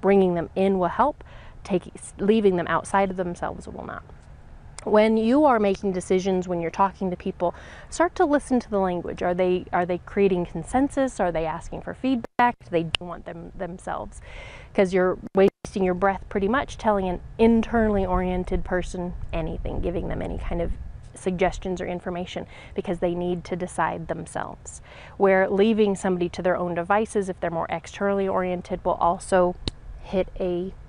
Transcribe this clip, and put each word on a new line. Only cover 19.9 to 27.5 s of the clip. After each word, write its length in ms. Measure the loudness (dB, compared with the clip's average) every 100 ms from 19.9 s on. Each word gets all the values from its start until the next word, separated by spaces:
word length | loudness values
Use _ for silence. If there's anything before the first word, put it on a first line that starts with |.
| -2 -4
them 120 | -6
any 160 | -4 -6
kind 240 | -4 -2
of 120 | -2 -4 -8 -14 -16
suggestions 680 | -6 -4 0 0 0 -6 -4
or 60 | -4
information, 600 | -6 -6 -8 -8 -8 -10 -14 -10
because 240 | -8 -4 -2
they 160 | 0
need 300 | 0 -2 -4
to 120 | -4 -6
decide 520 | -6 -2 -2 -2 -8
themselves. 720 | -8 -8 -8 -8 -10 -16 -18 -18 -20 -20 2
Where 320 | 6 6 4
leaving 460 | 4 4 6 4
somebody 340 | 2 0 0 -2
to 140 | -2
their 140 | 0 0
own 180 | 0
devices, 540 | -4 2 2 2 -2 -2
if 120 | -4
they're 100 | -4